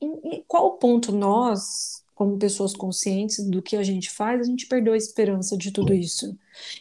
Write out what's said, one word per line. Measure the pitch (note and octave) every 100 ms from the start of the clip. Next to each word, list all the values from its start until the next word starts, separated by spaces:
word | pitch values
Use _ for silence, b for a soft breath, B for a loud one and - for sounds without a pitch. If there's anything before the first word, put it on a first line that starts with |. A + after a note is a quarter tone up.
em, | D4+ D#4
em | D#4+ D#4+ -
qual | E4+ F#4+ -
ponto | A#3+ A#3+ A#3
nós, | G3+ G3 A3 B3 G3 - - - - _
como | - G3+ G3+
pessoas | G3+ G3 G3
conscientes | G3 F#3+ F3+ G3+ F#3+ G#3+ G#3+ G3+
do | F#3
que | - G#3
a |
gente | G3 F#3 -
faz, | - G#3+ B3
a |
gente | A#3+ B3 -
perdeu | B3+ A3+
a | A3
esperança | A3 - G3+ F#3+ F#3 F#3+
de | G3
tudo | G3+ G3
isso? | F#3+ E3+ - G3+ F#3+ B B B B